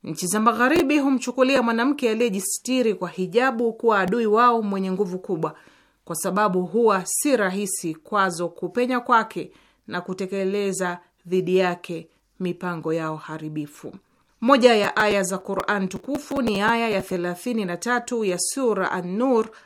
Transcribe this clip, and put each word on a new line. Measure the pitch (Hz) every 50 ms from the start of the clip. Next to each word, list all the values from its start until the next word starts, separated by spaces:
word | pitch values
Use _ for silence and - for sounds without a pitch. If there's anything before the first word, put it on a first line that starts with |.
| -
Nchi | - 160 - 180 175
za | 196 214
Magharibi | 220 233 220 220 240 254 311 359 302 269 294 302
humchukulia | 269 285 269 240 - 247 247 262 254 262 277 262
mwanamke | 233 233 226 226 240 277 285 285 254 226
aliyejisitiri | 220 226 247 240 185 202 190 - - - - 240 254 254 240 220 196
kwa | 185 180 175
hijabu | - 185 185 180 170 233 254 269 240 226 247 226 220
kuwa | - - 226 214 196
adui | 185 185 208 240 226
wao | 214 208 220 240 247 233 226
mwenye | 214 202 196 190 190 190
nguvu | 185 190 208 180 180 180
kubwa, | - - 185 160 156 151 - - - - _ _ _ _ _ _ _
kwa | - 180
sababu | - - 190 180 202 214 208 185 185 180
huwa | 170 175 226 233 214 196 185 180
si | - - - - 294 262 226
rahisi | 202 180 185 202 208 185 - - - 165 156
kwazo | - - - 214 202 190 185 170 160 175 170
kupenya | 170 - - 175 - 240 247 247 254 240
kwake | 247 - 247 226 214 220 - 180 - - - _ _ _ _ _ _ -
na | - 180
kutekeleza | 180 - 185 185 196 185 202 196 190 190 196 208 202 196 185 185 190 180 175 175 - _ _ _ _
dhidi | 175 185 185 180 156 185 185
yake | 185 180 175 180 - - 170 160 160 - _ _ _ _ _ -
mipango | 185 180 175 180 185 180 175 165 156 160 160
yao | 165 160 156 156
haribifu. | 156 - - 156 151 156 156 156 156 147 143 - - - - - - - _ _ _ _ _ _ _
Moja | 226 240 285 247 233 247 233
ya | 214 202 - -
aya | 208 208 208 202 202 190
za | 180 190 185
Qur'an | - - 196 190 - - 208 202 190 185
tukufu | - - - - 277 277 - - 269 277
ni | 247 226 208 196
aya | 202 220 233 233 233 226
ya | 208 190
thelathini | 190 - 185 175 175 180 175 175 - 247 247 226 202
na | 175 175 175
tatu | - 233 247 240 233 - 247 233 220
ya | 196 180 175
Sura | - - - 277 269 233 208 190 190 -
An-Nur, | - 185 170 180 185 214 254 269 254 220 - - - - -